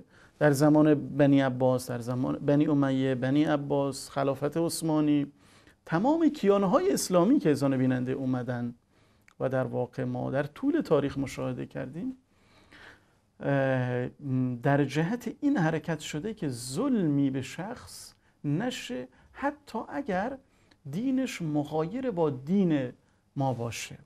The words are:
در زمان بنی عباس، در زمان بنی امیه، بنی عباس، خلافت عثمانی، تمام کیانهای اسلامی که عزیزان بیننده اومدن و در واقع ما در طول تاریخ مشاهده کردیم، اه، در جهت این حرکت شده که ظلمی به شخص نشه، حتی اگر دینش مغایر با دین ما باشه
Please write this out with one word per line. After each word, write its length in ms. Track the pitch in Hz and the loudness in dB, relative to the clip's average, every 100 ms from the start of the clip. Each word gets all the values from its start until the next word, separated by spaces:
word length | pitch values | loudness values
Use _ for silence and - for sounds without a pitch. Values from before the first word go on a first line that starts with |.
| - _ - - | -10 _ -20 2
در 120 | 151 | 2
زمان 440 | 135 151 151 151 | 6 6 8 6
بنی 460 | 147 131 135 143 139 | 4 0 2 6 6
عباس، 500 | 135 123 131 127 127 | 4 2 2 2 -2
در 80 | 120 | -8
زمان 400 | 120 127 143 151 | -4 -2 -2 -2
بنی 280 | 143 143 156 | 2 4 4
امیه، 480 | 143 135 131 135 | 4 2 2 0
بنی 300 | 127 127 147 | 0 0 2
عباس، 640 | 156 147 143 143 139 131 - | 2 0 0 0 0 -4 -8
خلافت 460 | 139 139 135 147 165 | -2 -2 0 -2 -2
عثمانی، 680 | 165 - 160 156 151 147 143 _ _ - - _ - | -2 -2 0 2 2 2 0 _ _ -20 -20 _ -4
تمام 420 | 165 247 330 311 | 0 2 4 2
کیانهای 640 | - 196 202 190 269 381 | 2 2 4 4 4 2
اسلامی 460 | 247 - 180 185 285 | 0 2 4 6 4
که 120 | 160 | 4
عزیزان 260 | 135 139 131 | 2 2 2
بیننده 360 | 127 127 127 | 2 0 -2
اومدن 600 | 131 131 127 123 123 120 - _ _ _ _ _ - | -4 -2 -2 -4 -4 -6 -10 _ _ _ _ _ -6
و 80 | 135 | -2
در 160 | 131 | -2
واقع 400 | 123 123 123 - | -2 -2 -4 -4
ما 260 | 127 123 127 | -4 -4 -2
در 120 | 131 | -4
طول 380 | 143 - 277 330 | -4 -4 -2 -2
تاریخ 380 | - 147 139 135 | 2 2 2 -4
مشاهده 480 | 135 - 131 127 135 | -6 -6 -6 -6 -8
کردیم، 500 | 143 131 156 262 262 _ _ _ _ _ - - - _ _ _ _ | -10 -10 -8 -10 -10 _ _ _ _ _ -20 -20 -20 _ _ _ _
اه، 680 | 143 139 135 131 123 123 127 - 143 127 127 120 | -2 0 2 0 0 -2 -4 -8 -4 -2 -2 -2
در 220 | 139 143 | 0 2
جهت 460 | 135 147 170 240 226 - | 2 0 -2 -4 -8 -4
این 160 | 285 269 | 0 2
حرکت 440 | 160 160 170 156 | 0 0 -4 -6
شده 340 | - 151 208 | -6 -8 -8
که 140 | 220 151 | -6 -6
ظلمی 800 | 117 127 143 277 233 160 143 139 | -6 -8 -4 0 2 2 2 2
به 120 | 135 | 0
شخص 720 | 135 - 202 254 - - - _ _ _ | -6 -10 -12 -12 -16 -20 -20 _ _ _
نشه، 640 | 147 151 247 254 - 247 254 _ _ | -4 -2 -2 -6 -10 -10 -12 _ _
حتی 460 | - 285 294 - 226 - | -6 -6 -6 -12 -10 -8
اگر 480 | 285 277 185 233 269 _ _ _ _ 139 | -8 -4 -4 -4 -8 _ _ _ _ -10
دینش 520 | 160 269 262 254 - | -4 -2 0 -2 -4
مغایر 680 | 160 147 147 156 165 247 262 | -2 -2 -2 -2 -2 -4 -4
با 200 | 175 156 | 0 0
دین 640 | 139 135 202 175 147 123 - _ _ _ 143 | 0 0 2 4 2 -2 -10 _ _ _ -2
ما 180 | 135 | -2
باشه 440 | 117 117 - - - | -2 -6 -8 -12 -14